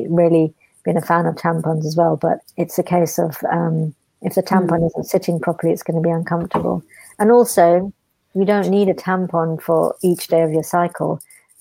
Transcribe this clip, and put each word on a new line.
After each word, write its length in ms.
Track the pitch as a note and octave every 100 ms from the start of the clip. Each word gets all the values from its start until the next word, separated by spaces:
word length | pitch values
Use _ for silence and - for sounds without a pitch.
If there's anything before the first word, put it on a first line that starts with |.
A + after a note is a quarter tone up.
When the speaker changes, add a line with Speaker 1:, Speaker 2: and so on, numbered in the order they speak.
| -
Speaker 1:
really 440 | E3+ E3+ E3 D#3+ - _ _
been 120 | - E3+
a 60 |
fan 240 | D#3+ E3+ E3
of 100 | D#3
tampons 480 | E3+ E3 D#3+ D#3+ D#3
as 100 | D#3
well, 200 | E3+ D#3
but 240 | E3 - _ -
it's 220 | C4 -
a 40 |
case 360 | - F3 D#3+ -
of, 180 | E3+ D3+ -
um, 440 | E3+ E3 D#3+ D#3+ - _ _
if 120 | F#3
the 80 | -
tampon 380 | F#3 F#3+ F3+ E3+
Speaker 2:
Mm. 60 | E3
Speaker 1:
isn't 160 | -
sitting 360 | - F#3+ F#3 E3
properly, 320 | E3 E3 E3
it's 100 | -
gonna 180 | - E3
be 100 | E3
uncomfortable. 720 | E3 E3+ E3+ E3+ - F3 F3+ - - - -
And 120 | G#3
also, 640 | A#3+ A#3 - E3+ F3 G3 - _ _ _
you 100 | F#3+
don't 240 | G3 G#3 F3+
need 200 | G3 G3
a 60 |
tampon 680 | F3+ - F#3 F3+ E3+ E3 D#3+
for 340 | - D#3+ E3 -
each 260 | F#3 E3+ -
day 140 | E3
of 100 | D#3+
your 100 | D#3
cycle. 580 | D#3+ F3 F3 - D#3 D#3 - - _ _